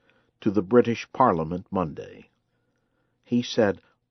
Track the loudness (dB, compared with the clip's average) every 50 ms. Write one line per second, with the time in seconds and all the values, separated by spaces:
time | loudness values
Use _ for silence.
0 | _ _ _ _ _ _ _ _ -4 -2 0 -2 0 4 4 4 4 4 0 -6
1 | -8 -6 0 2 2 2 2 0 -2 -4 -6 -8 -8 _ -4 -4 -4 -4 -6 -10
2 | -14 -16 -18 -20 -20 _ _ _ _ _ _ _ _ _ _ _ _ _ _ _
3 | _ _ _ _ _ -4 -2 -2 -2 -2 0 2 2 2 0 -4 _ _ _ _
4 | _ _